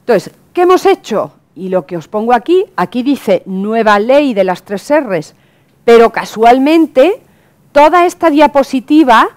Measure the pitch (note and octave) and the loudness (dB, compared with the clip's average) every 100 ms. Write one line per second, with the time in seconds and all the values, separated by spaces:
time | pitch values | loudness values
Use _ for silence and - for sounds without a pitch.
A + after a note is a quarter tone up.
0 | - G#3 - _ _ - F4+ F4+ F#4+ F#4+ | -2 -4 -4 _ _ -4 0 2 0 -2
1 | - G#3 C#3+ _ _ - F#3 F#3 F3+ F3 | -4 -8 -8 _ _ -16 -6 -6 -6 -14
2 | - G#3+ A3+ A#3+ - F4+ G#4 - F3+ B3 | -10 -8 -2 -2 0 -2 -2 -6 -6 -4
3 | B3 C4+ A#3 F#3 - F#3+ G#3 A3+ G#3+ G#3 | -4 -4 -2 -4 -4 -8 -6 -2 0 0
4 | A3+ C#4 C#4+ G3+ F#3+ F3+ - G3+ - D4 | 2 0 0 -2 -2 -4 -8 -12 -2 -4
5 | C4 F3 - _ _ _ _ _ - A#3 | -2 -8 -8 _ _ _ _ _ 2 4
6 | A#3 F3 F#3 G#3 A3+ C4 C#4 E4 D#4+ B3+ | 4 0 -10 0 2 2 2 0 0 0
7 | D4+ B4 _ _ _ _ _ C#4+ D4+ F4 | 0 -2 _ _ _ _ _ 2 2 2
8 | F4 - E4 D4 D4 C#4+ C4 C4+ - D4+ | 0 -2 -2 2 2 0 -2 -6 0 2
9 | C4 A3+ F4 | 4 2 2